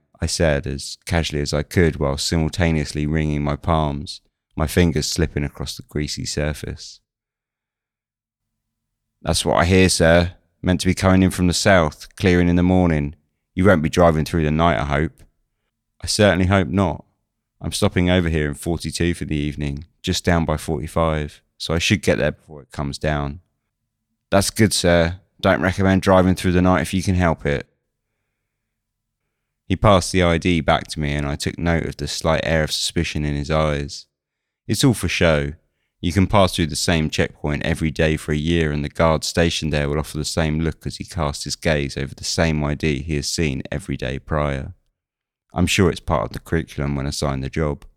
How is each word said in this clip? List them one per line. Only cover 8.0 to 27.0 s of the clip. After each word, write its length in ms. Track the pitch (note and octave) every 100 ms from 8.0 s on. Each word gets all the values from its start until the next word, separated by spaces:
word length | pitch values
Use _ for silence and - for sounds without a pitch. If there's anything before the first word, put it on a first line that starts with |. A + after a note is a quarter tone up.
| _ _ _ _ _ _ _ _ _ _ _ _
"That's 240 | - E2+ -
what 100 | G#1+
I 100 | E2+
hear, 240 | F#2+ F#2
sir. 440 | - E2 E2+ E2+ - _ _
Meant 200 | F2+ F2+
to 60 | F#2
be 60 |
coming 300 | F2+ F#2+ F#2
in 80 | F#2
from 160 | - F2+
the 60 |
south, 640 | E2+ - F#2+ D#2 - - -
clearing 340 | F#2+ F2 F2
in 60 | F2
the 80 |
morning. 520 | F2+ F#2 F2+ D#2 C#2+ - _ _ _ -
You 100 | F#2
won't 160 | F2+
be 80 | D#2+
driving 360 | - E2+ D#2 D2
through 180 | E2+
the 80 | D2+
night, 280 | D2+ E2+ B1
I 60 | C#2+
hope." 380 | C#2+ D#2 _ - _ _ _ _ _ _ _
"I 60 | -
certainly 380 | - G#2 E2+ F#2
hope 220 | G2 D#2+
not. 360 | F2+ F#2 D#2 - _ _ _ _ _
I'm 120 | F2
stopping 380 | - G2+ F#2+ F2+
over 200 | F2+ E2
here 180 | D#2+ D2+
in 60 |
forty-two 640 | C#2+ - E2 D#2 C#2 E2+ E2+
for 100 | D#2
the 100 | D2+
evening, 500 | D2 C#2+ D2 C#2 E2 _
just 200 | - F2+
down 220 | - E2+ D#2+
by 120 | D2+
forty-five, 840 | - D2+ D2+ - E2 D#2 D2 - _ -
so 160 | -
I 60 | E2
should 240 | - G#2
get 160 | - A1
there 140 | C#2+
before 280 | - _ D2+
it 100 | C2
comes 280 | - C#2+ C2+
down." 400 | D#2 D2 C#2+ E2 _ _ _ _ _ _ _ _ -
"That's 220 | G2 G2
good, 220 | - G#2+
sir. 460 | - F2+ E2+ E2 F#2 _ _
Don't 220 | G2 E2+
recommend 420 | E2+ F2+ F#2+ F#2+
driving 320 | - F#2 F#2 F2+
through 160 | F#2+
the 100 | F2+
night 200 | F#2 F2+
if 120 | D#2
you 80 | F#2+